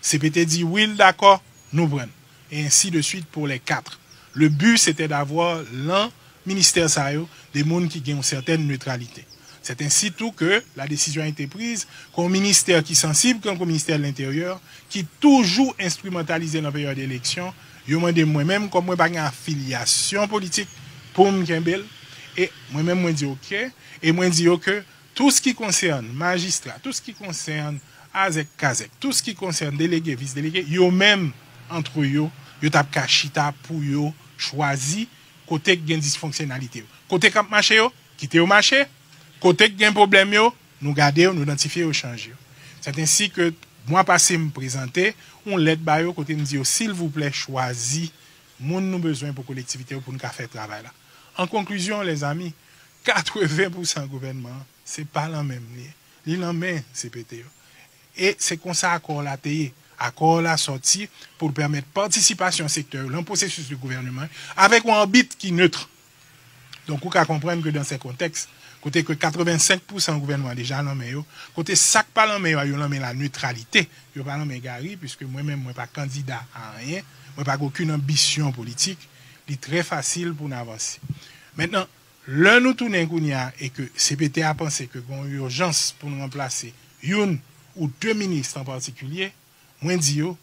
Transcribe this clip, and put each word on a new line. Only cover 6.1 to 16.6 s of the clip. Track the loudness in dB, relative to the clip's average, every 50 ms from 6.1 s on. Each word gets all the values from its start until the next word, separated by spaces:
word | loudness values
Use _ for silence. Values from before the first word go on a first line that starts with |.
| -4 _ _ -20 _ _ _ -4
ministè | -2 4 4 4 4 4 2 2
sa | 2 2 0 0 -2
yo | -4 -4 -6 -12 -20 -20 -8 -2
de | 0 0
moun | 2 2 2 0 0
ki | -2 -4 -6
gen | -4 -4 -2
yon | -2
sètèn | -2 -2 -2 -2 0 0 0 2
netralite. | 0 -2 -4 -4 -6 -6 -6 -6 -12 -16 -20 -20 _ -20 -20 -20 -20 -20 -16 -12
Sèt | -12 -8 -6 -2
ensi | 0 2 2 0 0 -4
tou | -4 -6 -6 -2
ke | 0 2 4 4 2 2 -2 -12 -10
la | -6 -6
desizyon | -2 -2 -2 -2 -2 -4 -4 -4
ay | -4 -6
te | -8 -8
priz | -8 -8 -6 -6 -6 -6 -8
ke | -10 -14 -20 -20 -10 -4 -2 0
yon | 2 2
ministè | 2 4 4 4 4 4 6 4 4 4
ki | 4 0 2
sansib | 2 2 2 2 4 4 2 2 0
tankou | -4 -4 -2 -2 -2
ministè | 0 -2 0 0 0 0
lenteryè, | 0 -2 -4 -6 -6 -4 -4 -4 -4 -4 -6 -10 _ -20 -20 -20 -18 -10 -8
ki | -8 -8 -8 -8 _ 8
toujou | 8 8 8 6 4 4 4 2 2 2 -2
enstrimantalize | -4 -4 -4 -4 -6 -6 -4 -4 -2 -2 -2 -2 -2 -2 -2 -2